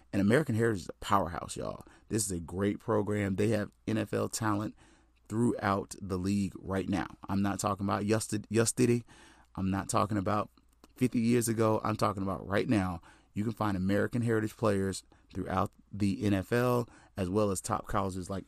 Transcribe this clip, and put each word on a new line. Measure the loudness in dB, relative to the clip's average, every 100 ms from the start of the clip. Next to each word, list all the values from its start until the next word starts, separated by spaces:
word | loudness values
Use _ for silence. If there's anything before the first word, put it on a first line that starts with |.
| -6
And | 0
American | 4 4 4
Heritage | 2 0 0
is | -6
a | -12
powerhouse, | 0 2 2 -4 -8 -8
y'all. | -8 -10 -14 -20 -4
This | -2
is | -2
a | -4
great | -6 -2 0 0
program. | 0 0 0 0 0 0
They | 2
have | 0 -2 _ -4
N | -2
F | -2
L | -2 -2
talent | -2 -2 0 -4 -10 -20 _ _ _ -6
throughout | 0 2 2 2 0 -2 -8
the | -6 -2
league | 0 2 0 -4
right | -4 -2 0
now. | -2 -2 -8 -4
I'm | 0
not | 0 0
talking | -2 -2 0
about | 0 2
yester-, | 0 0 -4 0
yesterday. | 2 2 4 4 2 -2 -16 -20 -20 -14 -4
I'm | 0
not | 0 0
talking | 0 0 0
about | 0 -2 -4 _ _ _ -18 -2
fifty | 0 2
years | 2 4 2
ago. | 2 2 2
I'm | 0 0
talking | 0 0
about | -4 -4 -2
right | 0 2
now. | 2 0 -4 -10 -20 _
You | -6
can | -4
find | -2 -2 0
American | 0 2 0 0
Heritage | 0 0 0 0
players | 0 2 0 -4 -10 -20 _
throughout | -8 -4 -2 -2 _ -14
the | -2 0 2
N | 2
F | 0 0
L, | 0 2 0 -2 -8 -14 -6
as | -2
well | 2 0
as | 0
top | -2 -4 -2
colleges | -2 -2 -4 -6
like | -8